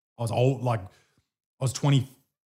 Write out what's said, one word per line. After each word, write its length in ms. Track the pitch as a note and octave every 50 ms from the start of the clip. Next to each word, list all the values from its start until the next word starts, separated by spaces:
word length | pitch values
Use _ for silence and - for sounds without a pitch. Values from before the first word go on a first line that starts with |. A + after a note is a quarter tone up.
| _ _ _ -
I 40 | A#2+
was 80 | A2+
old, 320 | - A2 B2 C3 C#3 - A#2+
like, 180 | B2 A#2 A2
I 840 | F#2 - _ _ _ _ _ _ _ _ _ _ _ _ _ - C3+
was 80 | B2 -
twenty, 360 | - - C#3+ C#3 C3 - - - _ _ _ _ _ _ _